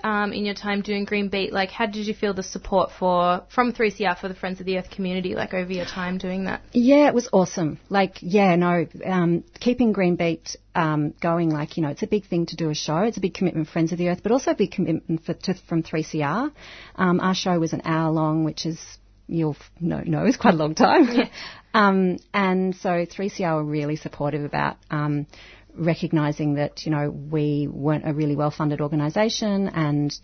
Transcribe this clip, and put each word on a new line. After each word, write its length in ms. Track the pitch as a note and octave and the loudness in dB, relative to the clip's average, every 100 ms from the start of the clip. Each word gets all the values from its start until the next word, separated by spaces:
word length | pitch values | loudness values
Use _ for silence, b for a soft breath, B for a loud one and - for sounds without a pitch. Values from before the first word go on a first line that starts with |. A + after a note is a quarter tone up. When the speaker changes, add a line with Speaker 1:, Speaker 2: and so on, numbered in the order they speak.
Speaker 1:
um, 280 | G#3+ G#3 G3+ | -2 -2 -2
in 120 | - | -2
your 100 | G3+ | -4
time 260 | G3 G#3 G3+ | -4 -4 -2
doing 220 | G3+ G3+ | -2 -4
Green 240 | G3+ G#3 G3+ | -2 -2 -2
Beat, 240 | G3 F#3 | -2 -2
like, 200 | G3 F#3+ | -2 -2
how 140 | - A3+ | -2 -4
did 200 | G#3 G#3 | -2 -6
you 80 | |
feel 200 | G#3+ G#3 | -2 -2
the 100 | F#3+ | -2
support 460 | F#3 G3 - F#3+ - - | -6 -8 0 0 0 0
for, 420 | F#3 F3+ F3 F3+ - | 0 4 4 2 -2
from 200 | - B3+ | -2 0
three 180 | A3+ G#3+ | 0 -2
C 140 | G3 F#3+ | 0 -2
R 80 | |
for 140 | F3+ G3 | -2 -6
the 60 | F#3 | -8
Friends 240 | F#3 F#3 | -8 -6
of 60 | F#3 | -4
the 120 | F#3 | -4
Earth 120 | F3+ | -4
community, 440 | - F#3 F#3 F#3 | -6 -4 -2 -2
like, 180 | A3 G#3+ | -4 -4
over 200 | F#3 F3+ | -4 -4
your 140 | F#3 F3 | -6 -6
time 320 | F#3+ F3+ F#3 | -6 -4 -4
doing 260 | F#3 F#3+ | -4 -4
that? 160 | F#3+ - - | -4 -6 -2
Speaker 2:
Yeah, 360 | A#3+ A#3+ C#4+ D4 | 2 6 8 6
it 60 | |
was 140 | A#3+ - | 4 2
awesome. 480 | F#3+ F3 - D#3 - - | 2 2 0 -4 -4 -2
Like, 300 | G3 F#3+ - | 0 0 -4
yeah, 340 | F3 G3+ G3 | 0 4 6
no, 320 | E3+ F3 F3 D3+ - | 4 4 2 0 -6
um, 380 | - F#3 E3+ E3+ - - | -4 0 2 0 -4 -4
keeping 320 | B3 B3 A#3 | 0 2 2
Green 220 | G3 F3+ | 4 2
Beat, 400 | F3 E3+ E3 - - _ F3 | 2 0 -2 -8 -16 _ 0
um, 380 | D#3+ D3+ D3+ - | 2 2 0 -2
going, 300 | E3+ E3+ E3 | 0 2 2
like, 260 | D3+ D#3 - | 0 -4 -4
you 60 | |
know, 60 | D3 | -4
it's 160 | D3 | -4
a 20 | G#3+ | -2
big 200 | G#3 - | -2 0
thing 200 | F3 E3+ | -2 -2
to 80 | E3+ | -2
do 140 | D#3+ | -4
a 40 | D3+ | -2
show. 220 | - D#3 | -2 0
It's 180 | A3+ A3+ | 0 0
a 40 | |
big 140 | F#3 | -4
commitment, 340 | - F#3 D#3+ D#3 | 0 -2 0 -2
Friends 200 | E3 E3 | 0 0
of 80 | F3 | 0
the 100 | F3 | -2
Earth, 120 | F3+ | 0
but 80 | G3+ | 0
also 220 | B3+ E4+ | 0 2
a 40 | D#4 | 0
big 140 | G3 | 0
commitment 540 | - E3 D#3+ - D#3+ | 0 -2 -2 -2 -4
for, 100 | - | -4
to, 200 | D#3+ - F3+ - | -6 -4 -6 -2
from 140 | E3 | -2
three 220 | D#3+ D#3+ | -2 -4
C 180 | D#3+ D#3 | -4 -2
R. 300 | C#3+ F#3+ D4 - B B B | -2 -2 -4 -8 B B B
Um, 240 | B F#3 F3 | B 2 4
our 160 | F#3 | 2
show 240 | F#3 F#3+ F3 | 0 0 2
was 140 | D#3+ | 0
an 100 | - | -2
hour 280 | - D#3+ D#3+ | -2 0 2
long, 320 | D#3+ D#3 D#3+ | 2 2 2
which 200 | D#3 - E3 | 0 -2 -6
is, 120 | E3 - - _ _ - | -6 -12 -20 _ _ -6
you'll 300 | E3 D#3 C#3 | -2 -2 -4
f-, 120 | - - | -12 -6
know, 200 | E3+ D3+ D#3+ | -4 -2 -2
know 200 | D3+ F3+ | 0 2
is 100 | C4 | 2
quite 180 | - | 4
a 40 | D#3+ | 4
long 180 | D3+ D#3 | 2 4
time. 320 | F#3+ D#4+ B3 | 6 6 6
Speaker 1:
Yeah. 160 | A#3+ G#3 | 4 0
Speaker 2:
<laughs> 40 | B B B B | B B B B
Um, 420 | A3+ G3+ F#3+ F#3 F3 - | 4 4 4 2 0 -4
and 420 | G3+ F#3+ F#3 F#3 F#3 | 0 2 2 0 -2
so 280 | G3 F3 | 0 0
three 240 | E3+ - G3 | -2 -4 -6
C 140 | - | -4
R 120 | F3 D#3 | -2 0
were 80 | |
really 320 | D3+ D3+ D3 D3+ | 0 -2 -2 -4
supportive 480 | - - D3 D3 | -6 -4 -2 -2
about, 340 | C#3+ D3+ C#3+ - - | -4 -2 -2 -4 -6
um, 360 | D3+ D3+ D3 D3 B B B B - | -2 0 -2 -4 B B B B -4
recognising 760 | E3 D#3+ E3 D#3+ D3 D3+ D3+ | -2 0 0 0 0 0 -2
that, 320 | C#3+ D3 - E3 | 0 -2 -4 -4
you 40 | |
know, 200 | D3+ D3 | -2 -2
we 580 | C#3+ D3 D#3 D3 D3 C#3+ | -6 -4 -2 0 0 -2
weren't 380 | - C#3+ D3+ - | -2 -2 -2 -2
a 60 | |
really 200 | D3 D3+ | -2 0
well-funded 460 | C#3+ D3+ - D3+ D3 | 0 -2 0 -2 -2
organisation, 880 | D3 D3+ D3 G#3 A3 - G#3+ G3 G3 | -2 0 0 0 0 0 -2 0 -2
and 420 | E3 D3+ D3 D3 - | 0 0 0 -2 -4